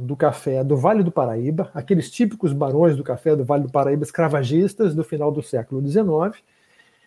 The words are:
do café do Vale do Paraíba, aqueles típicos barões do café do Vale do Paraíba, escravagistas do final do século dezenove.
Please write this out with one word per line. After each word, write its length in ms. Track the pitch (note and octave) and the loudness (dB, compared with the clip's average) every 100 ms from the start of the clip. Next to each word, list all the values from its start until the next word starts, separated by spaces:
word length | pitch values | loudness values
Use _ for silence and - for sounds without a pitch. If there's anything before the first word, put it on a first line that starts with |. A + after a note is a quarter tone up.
do 120 | B2 C#3 | -6 0
café 480 | D#3 B2 - C3 | 0 0 -2 -2
do 120 | C#3 C#3+ | 0 2
Vale 280 | D3+ A3 | 2 2
do 80 | F3 | 2
Paraíba, 580 | E3 C3 A2+ B2+ D#3+ F#3+ | 0 -2 -2 -4 -4 -4
aqueles 380 | C#3+ C3 F#3 - | -6 0 0 0
típicos 420 | - A#3 - F3 | 0 -2 0 -2
barões 440 | C#3 C#3+ C#3 E3+ C#3 | 0 0 4 4 2
do 80 | |
café 320 | C#3+ A#2+ E3 D3+ | -2 -4 0 0
do 80 | |
Vale 180 | B2 D3 | 2 0
do 80 | C3+ | 0
Paraíba, 320 | C#3+ C#3 D3 | 0 2 0
escravagistas 920 | C#3+ - D#3+ D3 B2 D#3 F#3+ - G#3+ | -2 0 0 2 0 2 2 0 -2
do 100 | D#3 | 0
final 260 | D#3+ D3+ D3 | -4 -2 -2
do 120 | D3+ | -2
século 380 | - B2 A2+ C3+ | -4 -4 -4 -4
dezenove. 600 | C#3 E3+ G#3 D#3 F#3 A3 _ _ _ _ _ _ | -2 0 2 2 0 -4 _ _ _ _ _ _